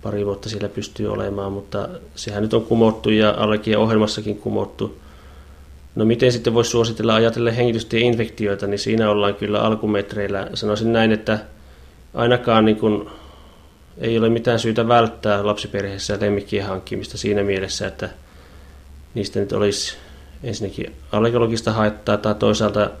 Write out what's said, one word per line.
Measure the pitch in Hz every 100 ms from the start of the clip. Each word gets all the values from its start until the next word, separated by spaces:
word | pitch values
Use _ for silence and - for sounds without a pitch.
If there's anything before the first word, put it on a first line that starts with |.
Pari | 107 104 101
vuotta | 98 -
siellä | 107 101
pystyy | - 104 - 104
olemaan, | 104 101 101 98
mutta | 98 98 101 101 185 -
sehän | - - 104
nyt | 107
on | 113
kumottu | 110 117 113 110 -
ja | 107 107
allergiaohjelmassakin | 104 107 104 110 107 110 113 107 - 107 104
kumottu. | - 104 101 - 95 - - - - - - - - - -
No, | -
miten | 110 113 127
sitten | 120 117
voisi | 117 117
suositella | 117 117 110 110
ajatellen | 110 113 117 117
hengitystieinfektioita, | 113 123 113 113 113 120 117 110 - 107 98 101
niin | 101
siinä | - 110 110
ollaan | 104 101
kyllä | 101 104 104
alkumetreillä. | 110 107 107 104 101 104 101 98 95
Sanoisin | - 104 104 113
näin, | 117 110
että | 107 - 110 - - - - - - -
ainakaan | - 120 123 123 113
niin | 110 107
kuin | 113 104 - - - - - - - - - -
ei | 120 113
ole | 113
mitään | 117 113 117
syytä | 113 110 113
välttää | 120 113 - 110 101 101
lapsiperheessä | 104 - 101 98 98 - 101
lemmikkien | 101 101 98 101 101
hankkimista | 95 - 98 92 -
siinä | 110 104
mielessä, | 101 95 95 - 104
että | - - - - - - - - - - - -
niistä | 120 98 -
nyt | 101
olisi | 104 104 98 - - - - - -
ensinnäkin | 123 107 101 - - - -
allergologista | 107 113 120 117 113 -
haittaa | 110 107 107 - 104
tai | 107
toisaalta | 104 110 107 110 104 101 -